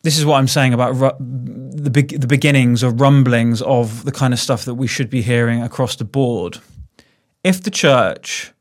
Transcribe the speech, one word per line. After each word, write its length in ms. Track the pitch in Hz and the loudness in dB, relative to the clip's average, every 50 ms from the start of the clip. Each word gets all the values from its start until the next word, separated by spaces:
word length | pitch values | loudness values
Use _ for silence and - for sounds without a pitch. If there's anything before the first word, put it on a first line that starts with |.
| - | -2
This 140 | 160 147 | -2 0
is 80 | 156 151 | 0 2
what 120 | 151 151 | 2 4
I'm 100 | 139 135 | 4 2
saying 260 | 131 - 156 135 127 123 | 2 4 4 4 4 4
about 220 | 117 123 120 131 | 2 0 0 0
ru-, 160 | 127 135 131 131 131 | 0 0 0 0 -4
the 720 | 135 123 131 127 123 - - - 131 131 - 147 143 143 | -10 -10 -8 -10 -10 -10 -12 -12 -14 -12 -12 -6 -4 0
be-, 260 | 117 147 139 143 - | 2 2 2 2 -2
the 80 | 156 131 | -4 0
beginnings 580 | 120 147 135 - 147 143 135 123 120 120 110 127 | 0 0 2 4 4 4 4 4 4 2 2 0
or 60 | 123 | 0
rumblings 720 | 117 117 139 139 143 139 131 127 120 117 117 117 117 110 | 2 2 4 6 6 6 4 4 2 2 2 0 0 -2
of 420 | - - 135 120 120 110 110 117 - | 0 0 0 0 0 -2 -6 -8 -8
the 60 | 139 | -8
kind 220 | 135 - 135 127 123 | -4 -2 0 0 0
of 60 | 117 | -2
stuff 260 | - - 131 104 - | -2 -2 -4 -4 -4
that 100 | 131 120 | -8 -6
we 120 | 123 135 | -6 -6
should 220 | 117 - - 135 110 | -6 -4 -6 -6 -4
be 120 | 135 127 | -4 -4
hearing 400 | 110 123 120 120 120 117 117 117 | -2 0 0 0 0 0 -2 -4
across 340 | 117 123 - - 131 120 - | -6 -6 -4 -4 -4 -4 -4
the 100 | - 110 | -10 -10
board. 520 | 101 - 139 135 123 120 98 87 87 - - _ _ - - - _ _ _ _ _ _ _ _ _ _ _ - | -6 -2 -2 -2 -2 -2 -4 -6 -8 -10 -14 _ _ -20 -20 -20 _ _ _ _ _ _ _ _ _ _ _ 0
If 180 | 185 185 185 | 0 0 0
the 80 | - 214 | -4 -8
church 800 | - - - 143 135 123 107 90 - - - - - - - - _ _ | -4 0 2 4 4 4 2 0 -2 -8 -10 -10 -10 -10 -10 -14 _ _